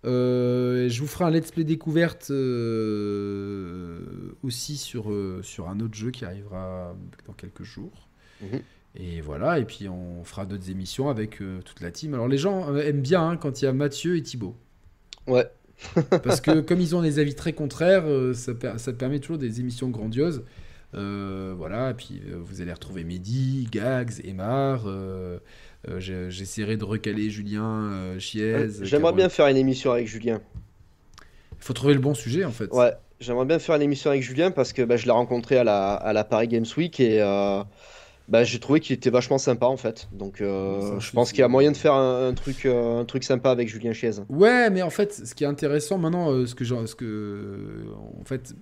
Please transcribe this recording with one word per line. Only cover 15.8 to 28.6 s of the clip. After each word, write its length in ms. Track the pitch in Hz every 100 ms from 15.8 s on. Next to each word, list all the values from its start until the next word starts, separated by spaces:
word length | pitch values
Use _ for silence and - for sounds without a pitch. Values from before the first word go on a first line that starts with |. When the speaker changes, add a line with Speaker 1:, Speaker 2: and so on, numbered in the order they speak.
Speaker 2:
<laughs> 380 | - - 147 175
Speaker 1:
Parce 160 | - 180
que 200 | - 160
comme 200 | 151 175
ils 160 | 175 175
ont 60 |
des 160 | 165 147
avis 160 | 147
très 180 | - 170
contraires, 520 | 156 147 - 170 190 156
euh, 260 | 135 127
ça 220 | 123 123
per-, 240 | 117 127 113
ça 140 | 131
permet 240 | 117 127 143
toujours 200 | 139 165
des 220 | 123 113
émissions 300 | 123 120 127
grandioses. 520 | 117 110 117 165 139 117 - - - -
Euh, 580 | - 101 101 98 95 95 90
voilà, 320 | 80 110 131
et 40 |
puis, 280 | 113 - 95 98
euh, 60 | 87
vous 200 | 90 95
allez 100 | 87
retrouver 320 | 82 - 92
Mehdi, 640 | 82 90 95 127 131 135 120
Gags, 420 | 110 117 131 117 -
Aymar, 600 | 87 95 101 131 139 131 107
euh, 520 | 95 95 95 92 87 - - - - -
euh, 120 | 87
j'ai-, 300 | 92 92 90
j'essaierai 480 | 90 95 - 104 110
de 60 |
recaler 440 | 101 107 107 107 107
Julien, 640 | 107 101 104 110 110 107
euh, 260 | 98 92 92
Chiez, 360 | - 110 107
Speaker 2:
Euh, 140 | 113